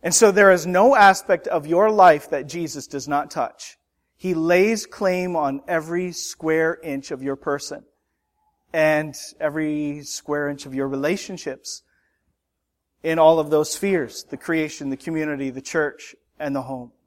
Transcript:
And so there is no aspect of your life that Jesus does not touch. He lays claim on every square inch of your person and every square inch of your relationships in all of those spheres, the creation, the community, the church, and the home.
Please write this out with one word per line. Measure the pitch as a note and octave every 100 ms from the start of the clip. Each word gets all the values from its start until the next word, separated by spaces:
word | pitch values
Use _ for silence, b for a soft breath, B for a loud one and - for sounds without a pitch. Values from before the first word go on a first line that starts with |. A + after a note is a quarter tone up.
And | E3+
so | F3+ A3
there | G3 G3+
is | F3+ E3
no | F3+ A3+
aspect | C4+ G3 F#3+ - F#3+ -
of | D#3 D3
your | F3 G#3+
life | G#3+ F3+ D3+ -
that | D3+ C#3
Jesus | E3 E3 C#3+ -
does | C#3+ C3
not | C#3+ D3
touch. | - A#2 - - - _ _ _ _
He | F#3
lays | E3 D#3+ F3 G3+ A3 -
claim | - G3 F#3 F3+
on | E3+ C#3+ C#3 -
every | E3 D#3+ F3 F3+
square | E3+ - - D#3+ D#3+ D#3+ E3+
inch | E3 C#3 C3+
of | C#3+
your | C3+ C#3
person | D#3 C#3+ - D3 _ _ _ _ _ _ _ _ _
and | D#3+ D#3 D3+ D#3 C3+ - -
every | D#3 D3 D3+ D3+ D3 D3
square | C#3+ - - D3 D3
inch | C#3 C#3+
of |
your | C3 C3+
relationships | C#3 C#3+ F#3+ - F#3 - C3 - - _ _ _ _ _ _ _ _ _ _ _ _
in | D#3+ D#3+
all | D#3+ E3
of | D3+
those | D3+ D3+
spheres, | - G3 F#3 B2+ -
the | - C3+
creation, | - D#3+ D#3 - C#3
the | C3
community, | - D#3+ D#3 C#3+ C3+
the | B2+
church, | C3+ E3 D3 - - - _ _
and | D3+ C#3
the |
home. | B2 C3 A#2+ _